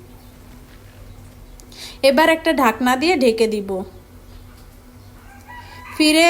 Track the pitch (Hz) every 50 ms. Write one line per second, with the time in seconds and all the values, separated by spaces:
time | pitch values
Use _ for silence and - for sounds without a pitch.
0 | - - - - - - - - - - - - - - - - - - - -
1 | - - - - - - - - - - - - - - - - - - - -
2 | - 269 254 302 320 320 320 320 - 330 320 - 262 226 220 - 254 247 262 254
3 | 302 349 370 277 262 233 220 226 226 220 214 208 196 196 190 185 202 - - -
4 | - - - - - - - - - - - - - - - - - - - -
5 | - - - - - - - - - - 988 960 - - - - - - - -
6 | 311 311 311 320 339